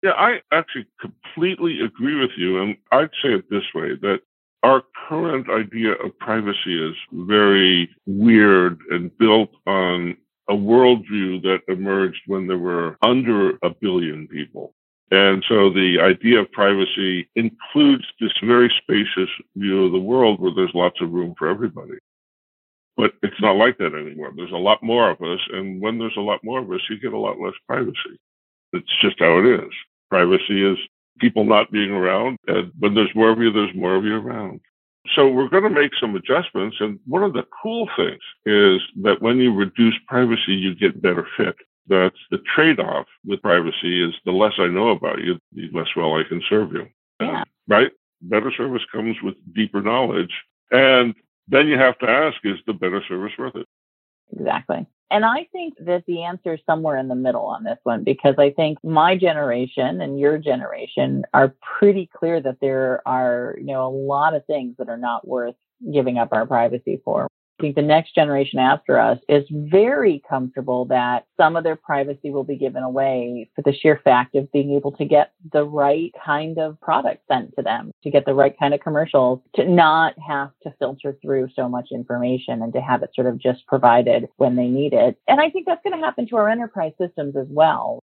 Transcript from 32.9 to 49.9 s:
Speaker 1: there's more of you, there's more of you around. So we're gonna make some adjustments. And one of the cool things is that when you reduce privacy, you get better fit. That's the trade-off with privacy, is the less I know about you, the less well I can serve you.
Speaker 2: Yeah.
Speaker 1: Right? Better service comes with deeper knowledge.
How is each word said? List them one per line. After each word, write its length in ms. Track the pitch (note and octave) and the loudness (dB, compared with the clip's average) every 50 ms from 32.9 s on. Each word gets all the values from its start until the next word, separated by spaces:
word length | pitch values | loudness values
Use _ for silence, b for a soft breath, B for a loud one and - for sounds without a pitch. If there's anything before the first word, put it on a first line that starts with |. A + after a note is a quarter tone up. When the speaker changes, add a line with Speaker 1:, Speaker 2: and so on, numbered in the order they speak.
| G2+ | 2
Speaker 1:
there's 200 | A2 G#2+ G2+ - | 2 2 2 2
more 160 | G#2+ A2 A2 | 4 4 4
of 80 | A2+ A2+ | 4 4
you, 140 | A#2 A2+ G2+ | 2 2 2
there's 220 | G#2+ G2+ F#2 F2+ | 2 -2 -2 -4
more 220 | F#2 F2+ F2+ F#2+ | -4 -2 0 0
of 80 | F#2+ G#2 | 0 0
you 120 | G#2+ G#2+ | -2 -4
around. 440 | A2 G#2+ B2 A#2+ A2+ G#2 F#2 - - _ _ _ _ _ _ _ _ _ - - | -4 -6 -8 -10 -10 -10 -12 -12 -16 _ _ _ _ _ _ _ _ _ -4 2
So 140 | - C#3+ C3+ | 4 4 4
we're 200 | C3 B2 C3+ B2 | 4 2 0 2
gonna 220 | D#3+ F#3+ G3 G#3+ | 2 2 2 2
make 220 | - D3 D3 C#3 - - | 2 2 0 0 0 -4
some 140 | - A2+ G2+ | -4 -4 -4
adjustments. 600 | F#2+ F2 - B2+ D#3+ F3+ - _ G2 F#2+ F2 D#2 - | -6 -4 -2 -2 -2 -2 -4 _ -6 -6 -6 -6 -6
And 180 | G#2 G#2+ G2+ G2+ _ | -6 -6 -6 -10 _
one 160 | C3+ C3+ F3+ G3+ | -4 -2 0 0
of 100 | G3+ D3+ | 0 -2
the 120 | D3 - _ - - - | -4 -8 _ -14 -12 -10
cool 260 | A3 A3+ A#3 A3+ - - | -6 -6 -4 -6 -6 -4
things 240 | - F#2+ E2 - - - - - _ _ | -4 -4 -4 -4 -10 -18 -20 -20 _ _
is 340 | A2 G#2 G2+ G2+ G2 F#2 F#2 - - _ - F#2+ | 2 4 6 6 6 6 4 0 -6 _ -2 2
that 180 | G#2+ F#2+ - | 2 2 2
when 180 | - A2+ A#2+ B2+ | 2 0 2 4
you 160 | B2+ B2 A2 | 4 2 2
reduce 400 | G2 G2+ F#2+ _ - A#2 A2+ A2 - _ - | 2 -2 -2 _ 4 4 4 4 0 _ -4
privacy, 440 | C3 B2 B2+ A#2 A#2 A2+ - - G2 | 0 0 2 2 2 -2 -2 -2 -2
you 220 | F#2+ F#2 F#2+ F2+ | -2 -2 -4 -2
get 280 | E2 G2+ F#2 - - - | 0 0 0 0 2 0
better 240 | F#2 F2 E2+ D#2+ - - | 0 0 0 -4 -8 -4
fit. 200 | - - F2+ F2 _ - _ _ _ _ _ | -4 -4 -4 -4 _ -16 _ _ _ _ _
That's 300 | F#2+ F#2 F#2 F#2 - - - _ | 2 2 2 2 0 -4 -10 _
the 80 | - - - - - | -8 -8 -6 -2 0
trade-off 520 | - D3+ D#3+ D3+ A2 - - - C#2+ C2+ _ _ _ _ | 2 4 4 2 2 -2 -4 -4 -6 -6 _ _ _ _
with 180 | - G2+ F#2+ _ | -8 -8 -4 _
privacy, 600 | G#2 F2 F2 E2+ E2 D#2 - - F2+ F2 F2 F2 | 2 2 2 2 0 -4 -4 -4 -2 0 0 0
is 80 | E2+ E2 - _ | -2 -4 -6 _
the 80 | F#2+ F2+ | -2 0
less 200 | F#2 G#2+ G#2+ G2 - | 2 2 2 2 0
I 100 | F#2+ F2 | 0 0
know 220 | F2 F#2 G#2+ A#2 | 2 0 2 2
about 320 | G#2 E2 D#2+ D#2+ - - - | 0 0 -2 -6 -4 -4 -4
you, 160 | E2+ F2+ E2 _ _ _ | -4 -6 -6 _ _ _
the 160 | - E2+ E2+ - | -14 -14 -8 -8
less 160 | F2 E2 - - | -8 -6 -6 -4
well 180 | - E2+ D#2+ D#2 | -2 -2 0 0
I 80 | D#2+ E2 - | 0 -2 -2
can 140 | F2 F2 - - | -6 -8 -4 0
serve 240 | G#2 G#2+ A2 E2 D2+ | 0 0 0 0 -6
you. 140 | C#2+ - - _ _ _ _ _ _ | -10 -10 -12 _ _ _ _ _ _
Speaker 2:
Yeah. 240 | - - E2+ D#2+ - _ _ _ _ | -8 -6 -6 -8 -8 _ _ _ _
Speaker 1:
Right? 240 | - G#2 G#2 B2+ - _ _ _ _ _ _ | 0 2 2 2 2 _ _ _ _ _ _
Better 320 | E2+ F2 G#2+ G#2+ G#2+ C3+ B2+ | -10 -4 -2 -2 -2 -2 -6
service 260 | - B2 C3+ B2+ A#2 - - - | -6 -6 -6 -6 -8 -8 -8 -10
comes 240 | A2+ G#2+ A2+ A2+ - - | -6 -6 -6 -6 -6 -6
with 120 | - - _ _ - - | -10 -10 _ _ -12 -4
deeper 280 | G#2+ A2 G#2 - G2+ G2 | -4 -4 -2 -2 -4 -2
knowledge. 500 | G#2+ | -2